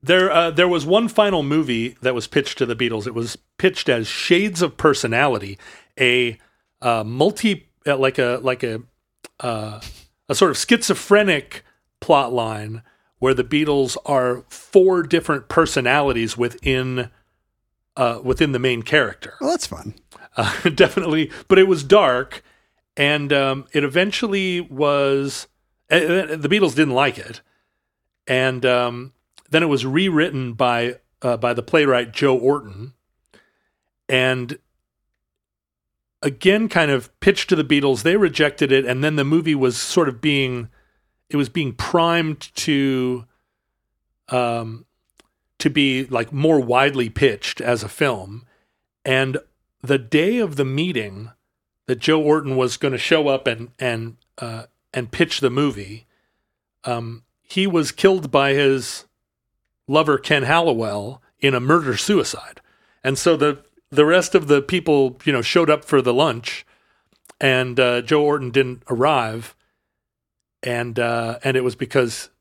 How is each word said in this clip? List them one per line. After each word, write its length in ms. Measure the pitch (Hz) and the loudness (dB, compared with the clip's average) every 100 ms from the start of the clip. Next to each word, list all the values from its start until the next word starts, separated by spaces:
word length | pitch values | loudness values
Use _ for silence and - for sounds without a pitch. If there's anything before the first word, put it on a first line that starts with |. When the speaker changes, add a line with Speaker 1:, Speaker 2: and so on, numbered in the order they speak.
Speaker 1:
There, 280 | 131 185 185 | 4 4 4
uh, 180 | 160 170 | 2 2
there 160 | 156 180 | 2 2
was 180 | 170 143 | 2 2
one 220 | 196 233 | 2 2
final 340 | 226 208 185 | 2 2 2
movie 540 | 139 151 143 117 117 120 | 0 -2 0 -2 -4 -4
that 140 | 127 | -4
was 120 | 123 - | -4 -2
pitched 300 | 147 139 - | -2 -2 -4
to 80 | 123 | -4
the 80 | |
Beatles. 320 | 117 120 113 104 | -2 -4 -4 -6
It 80 | |
was 220 | 117 117 - _ _ | -6 -8 -10 _ _
pitched 300 | 185 185 - | -2 0 -2
as 160 | 120 110 | -2 -2
Shades 540 | - - 175 208 170 | -6 2 2 2 -2
of 140 | 175 - | -4 2
Personality, 800 | 156 139 120 117 143 117 98 98 - - _ - | 2 2 0 0 0 0 -6 -14 -20 -20 _ 0
a, 400 | 127 123 120 113 _ _ _ _ | 2 2 0 -6 _ _ _ _
uh, 240 | 127 113 | -2 -2
multi-, 640 | 107 120 165 208 220 190 _ _ - | -4 0 0 2 -2 -2 _ _ -4
uh, 120 | 139 | 0
like 200 | 131 131 | 0 0
a, 220 | 123 123 | -2 -2
like 200 | 127 127 | -4 -4
a, 180 | 123 110 117 _ _ _ - _ | -4 -6 -12 _ _ _ -20 _
uh, 400 | 123 110 107 107 - - - _ _ | -8 -6 -8 -12 -18 -20 -20 _ _
a 60 | |
sort 160 | 139 190 | 2 2
of 40 | 131 | 2
schizophrenic 1080 | - 233 - 196 - 202 202 151 - - _ _ _ _ | 2 2 2 -4 4 4 4 0 -4 -20 _ _ _ _
plot 320 | - 151 123 | 2 2 4
line 500 | 123 113 107 104 113 _ _ _ _ | -2 -4 -6 -10 -14 _ _ _ _
where 160 | 127 | 0
the 100 | 127 | 0
Beatles 540 | 120 147 151 143 131 - - | 0 0 2 0 0 -4 -2
are 360 | 139 127 123 - | 0 0 -4 -10
four 540 | - - 202 185 185 | -20 2 4 6 2
different 460 | 156 165 - 147 - | 0 -2 0 -4 0
personalities 880 | - 160 - 123 139 139 123 113 117 | 0 2 2 2 2 2 0 -4 -2
within, 720 | 120 120 139 131 127 127 120 _ _ _ _ _ _ _ _ - | -4 -4 -2 -2 -2 -6 -8 _ _ _ _ _ _ _ _ -2
uh, 240 | 123 117 | -2 -2
within 280 | 127 123 151 | -4 0 0
the 60 | 131 | 0
main 240 | 127 120 | -2 -4
character. 520 | 113 151 117 - - - | 0 0 0 -6 -18 -8
Speaker 2:
Well, 100 | 277 | -4
that's 160 | 339 - | -4 -6
fun. 280 | - - - _ - - | -12 -14 -18 _ -20 -14
Speaker 1:
Uh, 360 | - 104 - 175 | -4 -4 0 -2
<laughs> 40 | |
definitely, 560 | 147 180 - 175 156 156 - - | 4 4 4 -2 -2 -2 -8 4
but 120 | 190 | 6
it 100 | 190 | 6
was 160 | 175 | 4
dark, 580 | 139 170 147 123 135 - _ _ _ _ _ - | 4 6 6 2 -4 -14 _ _ _ _ _ -2
and, 340 | 143 147 143 | 0 0 0
um, 320 | 143 135 135 131 | 0 0 -4 -4
it 100 | 151 | -2
eventually 760 | 143 147 196 - 233 196 190 175 | 0 0 0 -2 -2 -2 -2 -4
was, 840 | 175 131 147 143 139 139 139 - - _ _ _ _ | -6 -2 0 2 0 0 -2 -8 -14 _ _ _ _
uh, 40 | 165 | 2
uh, 400 | 160 175 160 160 | 4 0 -2 -4
the 120 | 143 | 0
Beatles 260 | 208 185 | 2 2
didn't 200 | 131 151 | 2 0
like 240 | 127 139 - | 2 0 -2
it, 240 | - 113 _ _ _ _ _ _ _ _ - | -14 -18 _ _ _ _ _ _ _ _ -2
and, 380 | 127 131 127 | 0 0 0
um, 480 | 127 123 120 120 127 _ _ _ _ | 0 2 0 -4 -14 _ _ _ _
then 120 | 160 | 2
it 40 | 165 | 2
was 180 | 143 | 0
rewritten 680 | 127 139 190 160 165 139 127 | 0 0 2 2 0 -2 -8
by, 420 | 113 123 120 120 123 _ _ | -2 0 0 -2 -6 _ _
uh, 140 | 127 117 | -4 -2
by 160 | 120 | -2
the 100 | 120 | -2
playwright 500 | 117 165 143 123 117 | 0 2 4 2 0
Joe 240 | 110 143 131 | -2 0 2
Orton, 560 | 123 143 110 95 123 _ _ _ _ _ _ _ _ _ _ _ _ | 2 0 -4 -16 -18 _ _ _ _ _ _ _ _ _ _ _ _
and 500 | 131 127 127 123 143 _ _ _ _ _ _ _ _ _ _ _ _ _ _ _ _ | 0 2 -2 -6 -12 _ _ _ _ _ _ _ _ _ _ _ _ _ _ _ _
again 460 | 156 131 185 208 220 | -4 0 2 2 2
kind 220 | 175 156 | 0 2
of 280 | 135 117 _ | 0 -2 _
pitched 280 | - 196 - | 2 2 0
to 80 | 170 | 0
the 80 | |
Beatles. 380 | 147 147 139 123 | 2 2 2 0
They 140 | 156 196 | 2 2
rejected 560 | 190 139 147 - 143 | 0 2 0 2 2
it, 120 | 135 | 2
and 180 | 127 131 | 2 0
then 140 | 151 151 | 0 0
the 80 | |
movie 300 | 139 160 165 | 2 0 0
was 220 | 147 131 120 | 0 0 -2
sort 320 | - - 156 | -2 0 0
of 120 | 120 | -2
being, 480 | 151 143 131 123 117 _ _ _ _ _ _ | -2 0 -2 -6 -10 _ _ _ _ _ _
it 80 | 147 | -4
was 120 | 139 | -2
being 240 | 175 143 | -2 -6
primed 760 | 113 - 175 170 170 160 151 - - | -6 -2 2 2 0 -2 -6 -12 -8
to, 680 | - 143 139 131 127 123 120 _ _ _ _ _ _ _ _ _ _ | -2 0 0 0 -2 -6 -10 _ _ _ _ _ _ _ _ _ _
um, 560 | 127 120 117 113 113 _ _ _ _ _ _ _ _ | -4 -2 -4 -8 -14 _ _ _ _ _ _ _ _
to 120 | 151 | -2
be, 340 | 139 139 131 131 | 2 2 0 -2
like, 260 | 123 117 | -4 -4
more 280 | 143 156 156 | 0 2 2
widely 480 | 120 123 139 135 123 | 2 2 2 2 -2
pitched 520 | - 139 104 - - | 2 0 0 -8 -6
as 220 | 120 120 | -2 -2
a 60 | 104 | -4
film. 580 | - 147 110 95 107 _ _ _ _ _ _ | -2 -2 -2 -8 -16 _ _ _ _ _ _
And 340 | - 131 135 135 _ _ _ _ | -4 -2 -2 -6 _ _ _ _
the 160 | 123 139 | -2 -2
day 400 | 113 151 175 240 | 0 0 2 0
of 180 | 208 143 | -2 -2
the 80 | |
meeting 680 | 135 135 175 127 104 98 113 _ _ _ _ _ - | -4 -2 -2 -4 -8 -12 -16 _ _ _ _ _ -6
that 120 | 127 | -4
Joe 240 | - 156 | 2 2
Orton 340 | 147 156 143 131 | 4 2 0 -2
was 200 | 127 - | -2 -2
gonna 220 | 143 131 | -4 -4
show 300 | - 160 147 | 0 2 2
up 180 | 135 135 | 0 -2
and, 240 | 113 120 _ | -6 -10 _
and, 380 | 131 117 113 113 _ - | -4 -4 -8 -14 _ -14
uh, 260 | 120 113 113 _ _ | -12 -12 -16 _ _
and 180 | - 120 | -10 -8
pitch 300 | - 170 - | -2 -2 0
the 100 | 135 | -2
movie, 560 | 123 143 104 98 110 _ _ _ _ _ _ _ _ | 0 -2 -4 -14 -18 _ _ _ _ _ _ _ _
um, 380 | - 120 117 113 _ _ | -8 -6 -8 -14 _ _
he 240 | _ - 196 | _ -2 0
was 260 | 170 147 | 0 -2
killed 380 | - 190 190 147 | 2 2 2 0
by 220 | 139 139 | 0 2
his 540 | 139 139 135 120 - - _ _ _ _ _ _ _ - | 2 2 0 -4 -14 -16 _ _ _ _ _ _ _ 0
lover, 300 | 147 151 139 | 2 2 0
Ken 260 | - 147 | 2 0
Hallowell, 760 | 127 160 170 117 113 104 104 135 _ _ | 2 2 2 0 -2 -6 -8 -14 _ _
in 140 | 139 | 0
a 60 | 127 | 0
murder-suicide. 1000 | 127 165 147 110 - 208 127 - - - _ _ _ _ | 2 2 2 -4 0 0 0 -8 -14 -20 _ _ _ _
And 160 | 131 135 | -4 0
so 180 | 175 160 | 2 2
the, 220 | 147 139 _ _ _ | 2 -2 _ _ _
the 140 | 147 151 | 2 4
rest 280 | 175 175 | 4 2
of 120 | 185 147 | 0 4
the 160 | 143 | 2
people, 560 | 139 185 165 147 135 127 | 2 -4 2 2 2 0
you 80 | - | -2
know, 100 | 135 | -2
showed 260 | 110 175 165 | 0 0 2
up 160 | 151 | 0
for 160 | - 143 | 2 0
the 140 | 123 | 2
lunch, 500 | 123 156 117 113 - - _ _ _ _ _ _ - | 2 0 -2 -10 -12 -16 _ _ _ _ _ _ -2
and, 380 | 135 127 127 123 | 0 0 0 0
uh, 200 | 123 123 | 0 0
Joe 200 | 123 151 | 0 0
Orton 260 | 147 147 127 | 2 -2 -2
didn't 320 | 127 127 123 - | 0 0 -4 -8
arrive, 680 | 117 135 147 113 110 110 _ _ _ _ _ _ _ _ _ _ _ | -2 2 2 -2 -8 -14 _ _ _ _ _ _ _ _ _ _ _
and, 360 | - 120 120 117 | -8 -6 -4 -2
uh, 400 | 120 117 113 120 | -2 -2 -4 -6
and 140 | - 131 | -2 0
it 80 | |
was 100 | 123 | -2
because 560 | 113 131 139 120 - - _ | -4 -2 0 0 -4 -14 _